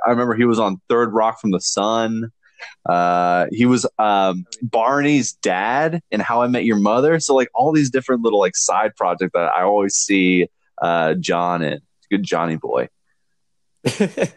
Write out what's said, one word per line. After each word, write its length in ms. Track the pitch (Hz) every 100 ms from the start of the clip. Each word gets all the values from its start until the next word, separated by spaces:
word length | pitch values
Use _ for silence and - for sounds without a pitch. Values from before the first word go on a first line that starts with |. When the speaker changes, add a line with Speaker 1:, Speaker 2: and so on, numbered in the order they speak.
| -
Speaker 1:
I 40 |
remember 240 | 120 123
he 120 | 110 120
was 140 | 113
on 220 | 104 95 -
Third 240 | 117 117
Rock 260 | 110 110 110
from 120 | 107
the 80 | 90
Sun. 720 | - - 104 113 113 113 113 - _ - - - -
Uh, 600 | 87 87 87 87 87 85
he 140 | 107 123
was, 220 | 123 - -
um, 480 | 107 101 95 92 90 -
Barney's 720 | 113 113 117 139 143 143 117
dad 680 | - 101 90 107 131 160 165 -
in 80 | 104
How 220 | 98 120
I 40 | 123
Met 180 | 123 117
Your 120 | 107
Mother. 420 | 101 120 147 165
So, 140 | -
like, 160 | 131 120 113
all 160 | 143
these 180 | 156 135
different 340 | 131 131 123
little, 160 | 113 104
like, 160 | 92 -
side 400 | - 95 110 -
projects 360 | 95 87 92
that 180 | 87 82 80
I 80 |
always 320 | 95 104 98 -
see, 520 | - 98 90 90 85 _ _ -
uh, 320 | 85 85 80 90
John 460 | 85 87 87 87
in. 160 | 76 73 - _ -
Good 140 | 101
Johnny 340 | 90 82 85 80
boy. 320 | - 62 - _ _ _ _ _ _ _ _ _
Speaker 2:
<laughs> 40 | 143 - 202 - 196